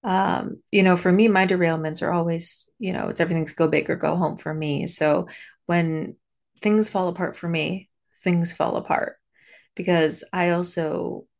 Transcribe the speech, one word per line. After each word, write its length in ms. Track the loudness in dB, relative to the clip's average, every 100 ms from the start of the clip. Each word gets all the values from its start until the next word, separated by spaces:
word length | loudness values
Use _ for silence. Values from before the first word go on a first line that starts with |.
Um, 580 | 2 2 2 0 -4 -10 _
you 120 | 4
know, 140 | 6 4
for 140 | 4
me, 160 | 4 6
my 180 | 4 4
derailments 560 | 2 2 2 -2 -4
are 100 | -2
always, 580 | 0 0 -2 -6 -10 -16 _
you 140 | -6
know, 160 | -4 -6
it's 100 | -2
everything's 320 | 0 0 -4
go 160 | 0 2
big 220 | 2 0
or 60 | -2
go 200 | 0 0
home 220 | -2 -4
for 160 | -8
me. 340 | -6 -4 -4 -4
So 400 | -2 2 0 -2 -14 -20 _ -2
when 500 | 0 0 -2 -6 -12 _ _ _ _
things 280 | 2 2 2
fall 180 | 0 -2
apart 280 | -2 -6 -6
for 120 | -4
me, 420 | -2 -2 -6 -10 _ _ _
things 300 | 0 0 0
fall 240 | -2 -2 -2
apart 400 | -2 -2 -2 -10 _ _ _ -20 _ -6
because 480 | 0 2 2 0 -6
I 200 | -2 0
also 760 | 0 -2 -4 -4 -4 -6 -8 -14